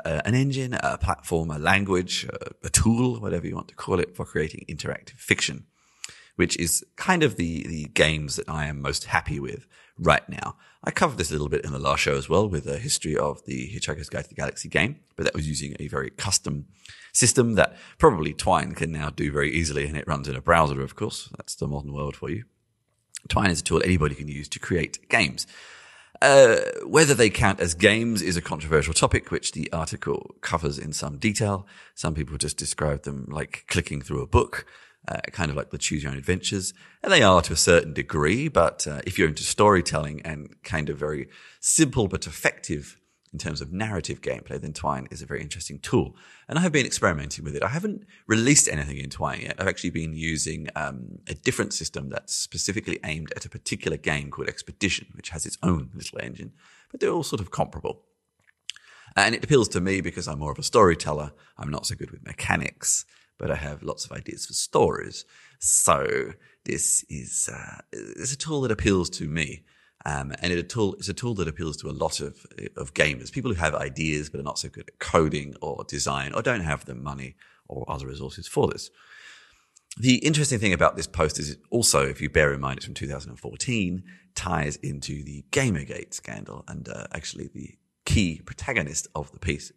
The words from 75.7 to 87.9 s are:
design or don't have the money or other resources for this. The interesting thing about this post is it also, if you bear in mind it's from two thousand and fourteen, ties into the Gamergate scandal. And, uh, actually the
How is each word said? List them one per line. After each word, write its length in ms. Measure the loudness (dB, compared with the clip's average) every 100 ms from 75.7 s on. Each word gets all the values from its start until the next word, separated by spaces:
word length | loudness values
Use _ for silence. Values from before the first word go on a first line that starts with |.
| -8 -8
design 460 | -4 -2 -2 -4
or 80 | -2
don't 200 | -2 0
have 240 | -2 -4 -6
the 100 | -12
money 400 | -10 -10 -12 -16 -20 _ -16
or 180 | -10 -8
other 200 | -8 -8
resources 400 | -10 -12 -12 -6
for 220 | 0 0
this. 200 | 0 -10 _ -20 -20 -20 -20 -20 _ _ _ -18 0
The 180 | 4 6
interesting 400 | 6 2 2 2
thing 160 | 2
about 220 | 6 4 2
this 120 | -4
post 300 | 0 0 0
is 140 | -8
it 80 | -10 -4
also, 380 | 0 4 4 2
if 120 | -2
you 120 | 0
bear 220 | 4 4
in 60 | 2
mind 180 | -4 -6
it's 80 | -10
from 100 | -10
two 120 | -8
thousand 240 | -8 -12
and 80 | -14
fourteen, 640 | -12 -8 -4 -2 0 -4 -8 -20 _
ties 440 | -10 -2 0 0 -4
into 460 | -8 -8 -8 -10
the 220 | -10 -14 -4
Gamergate 640 | 0 2 0 -2 -10 -12 -14
scandal. 480 | -12 -12 -12 -14 -14
And, 220 | -14 -12
uh, 160 | -12 -10
actually 360 | -10 -10 -12 -12
the 220 | -14 -18 -18 _